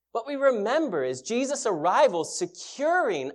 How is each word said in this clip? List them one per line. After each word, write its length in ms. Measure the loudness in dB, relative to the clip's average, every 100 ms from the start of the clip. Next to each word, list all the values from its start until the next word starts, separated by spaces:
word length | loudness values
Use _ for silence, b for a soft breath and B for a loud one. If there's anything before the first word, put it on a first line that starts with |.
| _
What 120 | -8 -4
we 100 | 2
remember 680 | 2 2 0 0 0 0
is 180 | -2 -4
Jesus' 460 | -2 -2 -2 -2 -2
arrival 560 | 0 2 4 4 2
securing 1120 | -4 -4 -6 -8 -12 -2 2 2 2 -2 -4